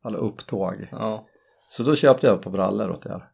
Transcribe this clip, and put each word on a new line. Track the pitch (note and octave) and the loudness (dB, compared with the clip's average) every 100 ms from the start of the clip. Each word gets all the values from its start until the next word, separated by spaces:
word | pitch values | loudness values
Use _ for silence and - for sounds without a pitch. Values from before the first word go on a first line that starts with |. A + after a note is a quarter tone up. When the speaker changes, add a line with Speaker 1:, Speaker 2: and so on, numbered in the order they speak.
Speaker 1:
alla | A#2+ G#2 | -8 -4
upptåg. | A2 - - G#2 F#2 F#2+ G#2 | -6 -6 -8 -4 -4 -6 -12
Speaker 2:
Ja. | A2+ A2 A2 - _ _ _ _ | -8 -6 -6 -12 _ _ _ _
Speaker 1:
Så | - | -4
då | B2 D3+ | 0 4
köpte | C#3 C3 C3 | 6 6 4
jag | F#2+ | 2
ett | |
par | - | 0
brallor | F#2+ F#2+ G2+ G2+ | -2 0 0 -4
åt | E2+ - | -6 -10
er. | F#2 - | -14 -14